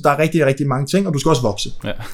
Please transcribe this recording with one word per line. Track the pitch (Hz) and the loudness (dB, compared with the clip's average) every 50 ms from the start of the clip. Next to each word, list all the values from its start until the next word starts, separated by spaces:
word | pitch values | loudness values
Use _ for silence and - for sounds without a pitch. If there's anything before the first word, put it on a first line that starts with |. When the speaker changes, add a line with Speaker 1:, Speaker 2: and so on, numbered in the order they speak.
| 135 | 0
Speaker 1:
der | 147 | 0
er | 143 147 | 2 2
rigtig, | 160 165 170 165 143 | 2 2 2 2 2
rigtig | 135 135 - 139 | 2 2 0 -2
mange | 139 127 135 139 | -2 -2 -2 -2
ting, | - - 196 202 | 0 0 0 0
og | 185 147 | 0 -2
du | 135 | 0
skal | - 160 | 2 2
også | 156 127 | 2 2
vokse. | 127 107 98 - - 113 - - - | 2 0 -2 -2 -4 -6 -6 -6 -6
Speaker 2:
Ja. | 104 - - - - | -6 -6 -6 -8 -10